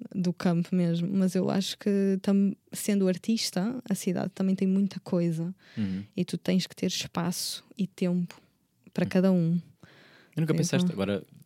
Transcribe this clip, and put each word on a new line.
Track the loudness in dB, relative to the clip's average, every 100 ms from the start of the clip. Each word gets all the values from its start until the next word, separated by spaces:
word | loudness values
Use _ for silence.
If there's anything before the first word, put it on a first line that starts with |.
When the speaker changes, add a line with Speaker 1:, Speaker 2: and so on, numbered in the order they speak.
| -8
Speaker 1:
do | -2 -2
campo | 0 2 2 2
mesmo, | 2 2 0 0
mas | 2 2
eu | 2 0
acho | 0 -2 -4
que | 0 2 2 0
tam-, | 2 4 2 -2 -10
sendo | -8 -2 2 2
artista, | 0 -2 -2 -2 -2 -4 -4 -4
a |
cidade | -2 -2 -2 -2
também | -2 0
tem | 2 2
muita | 2 0 -4
coisa | -2 0 0 -2 -6 -10 -12 -6
Speaker 2:
Uhum. | -4 -4 -6 -6
Speaker 1:
e |
tu | -4 -4
tens | 0 0 0
que |
ter | -4 -4
espaço | -4 -6 -4 -4 -4 -6 -10 -12 -6
e | -6
tempo | -2 -2 0 -2 -8 _ _ _ _ -8
para | -4
Speaker 2:
Uhum. | 0
Speaker 1:
cada | 4 4
um. | 4 2 0 -4 -20 -20 -20 -20 -20 _
Speaker 2:
E | -4
nunca | 0
Speaker 1:
Tipo | 0
Speaker 2:
pensaste, | 2 2 2
agora, | 0 -2 -2 -6 -20